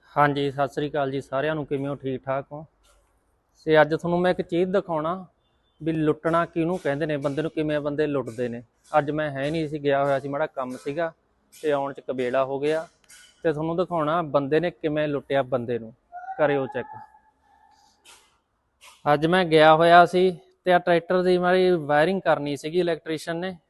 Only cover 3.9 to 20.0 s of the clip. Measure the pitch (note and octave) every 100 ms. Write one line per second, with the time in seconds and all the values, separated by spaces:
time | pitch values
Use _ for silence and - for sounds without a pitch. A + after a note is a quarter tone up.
3.9 | D#3 F3 F3 F3+ F3+ F3+ E3+ F#3 G3 F3
4.9 | D#3+ D#3 F#3 F3+ _ _ _ _ _ D#3
5.9 | D#3+ D3+ D3+ E3 E3 E3+ E3+ E3 F3+ D3+
6.9 | C#3 D#3+ D3 C#3+ C#3 D#3 D#3+ D#3 D3+ D3
7.9 | D3 D3+ C#3 B2 A2+ B2 A#2 A#2 _ _
8.9 | D#3 D3 D3 D3+ C#3 C#3 E3 D3+ D3+ C#3+
9.9 | C#3 C#3+ C#3 C#3 C#3 D#3 - B2+ B2 D3
10.9 | C#3+ E3 - _ _ _ - D3+ C#3+ C#3
11.9 | C#3+ - C3 B2 C3 C3 C#3 D3 D#3 E3+
12.9 | _ _ - - _ E3+ D3+ D#3+ E3+ F3+
13.9 | F3 D3+ E3+ D#3+ C#3+ C#3 D3+ E3+ - D#3
14.9 | D3+ D3+ C#3+ - C#3 B2+ C3 A#2 A#2 A2
15.9 | - _ - - F#5+ D3 C#3+ C3 B2+ A2+
16.9 | - - _ _ _ _ _ _ _ _
17.9 | _ - - _ _ _ _ _ _ -
18.9 | - D3 D3 D#3+ F#3 F3 D#3 D#3 D#3 E3+
19.9 | F3